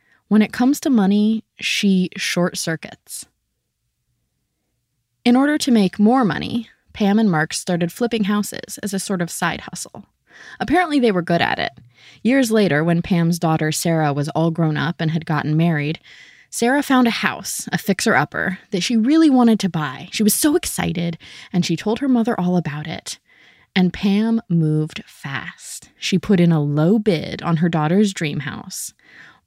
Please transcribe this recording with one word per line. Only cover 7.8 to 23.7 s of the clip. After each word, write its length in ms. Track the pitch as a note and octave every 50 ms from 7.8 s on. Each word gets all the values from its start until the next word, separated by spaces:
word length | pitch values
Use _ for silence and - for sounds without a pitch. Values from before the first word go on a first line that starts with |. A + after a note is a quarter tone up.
| F3 E3 -
flipping 320 | - A#3+ A#3 A#3 A3+ G#3
houses 540 | F#3 G#3 G#3 G3 - - - - - - -
as 160 | - G3+ G3
a 40 | F#3+
sort 220 | - - G3+ F3+
of 100 | F3 E3
side 320 | - - F3+ E3+ - - -
hustle. 440 | - - - - - - - G3 _ _ _ _ _ - - - - - -
Apparently 400 | - - C#4 F4+ F4+ D#4 D4 C#4+
they 120 | A#3+ A#3 G3
were 80 | F3+
good 220 | E3+ F3 E3+ E3 A#2
at 160 | - - -
it. 140 | C#2 - - - - _ _ _ - - - - -
Years 280 | A3 C4 C#4 C4 A3
later, 320 | A3 A3 G#3 F3 C#3+ D3 D#3+
when 200 | E3+ E3+ E3+ E3+
Pam's 360 | - F#3+ E3+ E3+ E3 F3 E3+
daughter 320 | - D#3+ D#3+ D#3 D#3+ D#3
Sarah 440 | D#3 - - E3+ E3 D#3+ D#3 D3 C#3
was 160 | D3 C#3+ D#3
all 200 | - D#3 D#3+ E3
grown 280 | D#3+ F3 E3 D#3 D3+ D3
up 240 | C#3 D#3 F3 - E3+
and 80 | D#3+
had 160 | D#3+ E3 D#3+
gotten 280 | - D#3+ D3 - C#3+ D3+
married, 440 | D#3 E3 E3+ E3 D3 C#3+ D3 E3 - _ - - - - - - - _ _
Sarah 340 | - - A3+ A#3+ C4+ D4 C4+
found 240 | - C4+ B3+ B3+
a 40 | A#3
house, 580 | G#3 - - D#3+ - - - - - - - - -
a 40 |
fixer-upper, 840 | F3 - - F#3+ - - - F#3 B2+ D3 - - - D#2+ - F#3 - - _
that 120 | - F#3 F3
she 140 | - B3
really 320 | A3+ G#3+ B3+ D4+ D#4+ D#4+ D4+
wanted 320 | C4 B3+ B3 A#3 A3 G3+
to 80 | - F#3
buy. 400 | - E3 D3+ C3+ C3 C3+ - - -
She 100 | - A3
was 100 | G#3 -
so 240 | - - D4+ D4
excited, 600 | F4 - - - - F3 E3+ E3 F3 F3 E3+ E3 - - - - - - - -
and 140 | F3+ -
she 100 | - E3
told 220 | D#3 - G#3 A3 -
her 100 | C#4 C#4
mother 300 | B3+ A#3 A3+ A#3+ A#3 -
all 160 | F3 F3+ F3+
about 300 | F3+ D#3+ D3+ C#3+ D3+ D3+
it. 320 | D#3 - - - - - - _ _ _ _ _ - _ _ _ _